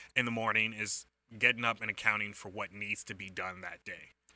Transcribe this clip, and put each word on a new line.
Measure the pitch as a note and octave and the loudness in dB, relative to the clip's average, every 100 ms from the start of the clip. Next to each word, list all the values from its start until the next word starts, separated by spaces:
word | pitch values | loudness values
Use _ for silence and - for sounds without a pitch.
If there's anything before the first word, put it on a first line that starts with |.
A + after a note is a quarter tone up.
| - C3 | -2 2
in | A#2+ | 2
the | |
morning | A#2 A2+ G#2+ A2 | 2 4 4 4
is | G#2+ G#2+ - - _ _ A2 | 0 -2 -2 -4 _ _ 2
getting | A#2 A#2 A#2 | 4 4 2
up | A2 | 2
and | A2 | -2
accounting | F#2+ A2+ G#2+ G#2 | 0 2 2 0
for | G#2 G2+ | -4 -8
what | G2+ G2 | -6 -6
needs | G2+ G#2 G#2 - | -6 -4 -4 -6
to | F#2+ | -8
be | F#2+ | -8
done | F#2 F#2 F#2 | -4 -4 -4
that | F2 E2+ - | -10 -10 -12
day. | E2+ - _ _ | -12 -14 _ _